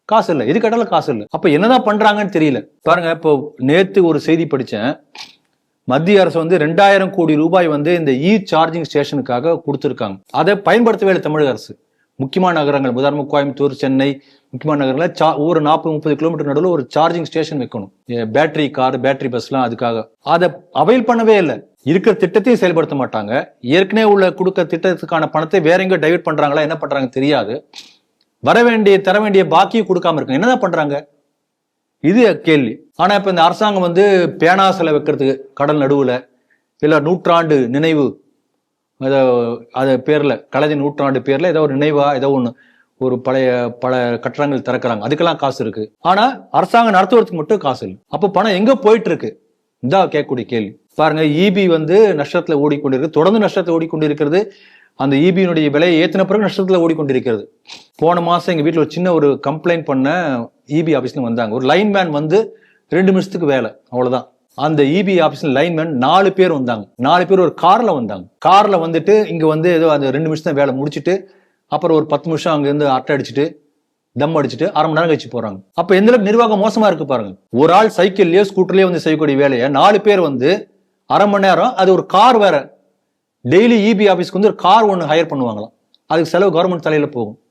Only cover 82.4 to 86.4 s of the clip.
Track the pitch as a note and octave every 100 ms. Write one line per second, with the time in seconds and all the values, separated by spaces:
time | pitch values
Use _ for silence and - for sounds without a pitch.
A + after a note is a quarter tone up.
82.4 | G3+ D3 - _ _ _ _ _ _ _
83.4 | B2 E3+ A#3 A#3 G#3 G3+ G#3 F3+ F3+ F#3
84.4 | G#3 - F3 F#3 G#3+ F#3 D3+ D#3 D#3+ C#3+
85.4 | A#2+ G#2 G#2+ _ _ _ _ D#3+ D#3+ F3